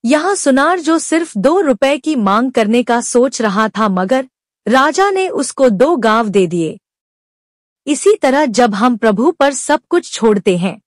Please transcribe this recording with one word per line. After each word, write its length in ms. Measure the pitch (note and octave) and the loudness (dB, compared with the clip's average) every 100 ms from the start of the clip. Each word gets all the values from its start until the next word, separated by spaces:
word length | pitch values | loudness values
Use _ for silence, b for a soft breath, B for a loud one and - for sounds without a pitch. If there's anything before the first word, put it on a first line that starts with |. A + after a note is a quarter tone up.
| A#3 | 2
यहाँ 300 | D4+ F4 G4+ | 0 0 -2
सुनार, 440 | C#4+ C4 D4 F#4 | 0 2 2 0
जो 200 | D4+ E4 | 0 -2
सिर्फ 380 | - D#4+ E4 - | 0 -4 -4 -2
दो 240 | C4+ F4 | 0 0
रुपए 360 | D#4+ A#3+ C4+ D4 | 0 0 0 0
की 180 | D4+ D4 | -2 -2
मांग 360 | G3 G#3 B3+ | 0 0 0
करने 320 | B3 G#3 A#3 | 0 0 0
का 180 | A#3+ A#3+ | 0 -2
सोच 400 | - A#3+ C4+ - | 0 0 0 0
रहा 280 | A3 F#3+ A3 | -4 -2 -2
था, 200 | G#3 G#3+ | -2 -2
मगर 380 | F#3 F#3 C4 C4 _ _ _ - | -2 0 -2 -4 _ _ _ -2
राजा 440 | B3+ C#4+ D#4+ G4+ | 2 2 2 0
ने 180 | F#4+ F#4 | 0 -4
उसको 400 | - C4 - C4 | -4 -6 0 0
दो 260 | F#3+ C#4+ F4 | 2 2 2
गांव 340 | A3 A3 A3 | 2 0 2
दे 180 | G3 F3+ | 0 0
दिए। 320 | F3 D#3 - _ _ _ _ _ _ _ _ _ _ - | -2 -6 -8 _ _ _ _ _ _ _ _ _ _ -6
इसी 280 | C#4+ G4 G#4+ | -2 0 2
तरह 300 | C#4+ C4+ D4+ | 2 0 0
जब 300 | G#3+ A#3+ G3 | 2 0 2
हम 220 | B3 A#3 | 0 2
प्रभु 340 | A3+ G3+ C4+ | 0 2 0
पर 220 | - C#4 | 2 -2
सब 260 | C#4 - D4+ _ | -2 -2 -2 _
कुछ 220 | F4 - | -4 -2
छोड़ते 460 | - A3 G3+ G3+ F3 | -2 0 0 0 -2
हैं 240 | F#3 - | -4 -8